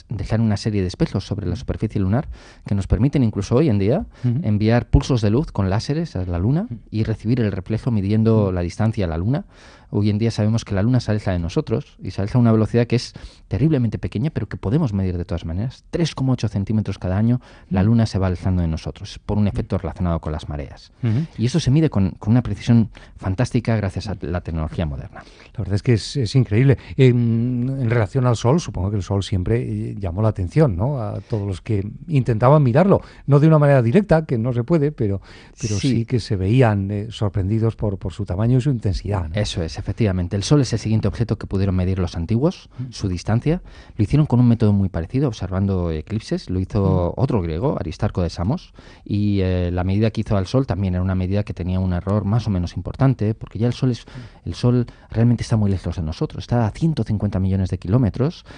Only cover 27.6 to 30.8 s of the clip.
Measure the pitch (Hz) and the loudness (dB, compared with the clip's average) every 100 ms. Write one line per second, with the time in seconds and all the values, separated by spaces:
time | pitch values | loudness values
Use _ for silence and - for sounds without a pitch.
27.6 | 127 135 113 117 104 135 123 113 117 165 | -4 -2 0 2 0 0 0 2 2 2
28.6 | 131 95 95 107 92 98 - 92 90 117 | 0 -4 -2 -2 0 -2 0 -2 0 -2
29.6 | 120 104 117 110 92 87 110 101 87 151 | -2 -6 -6 -6 -6 0 0 0 -2 2
30.6 | 147 85 | 2 2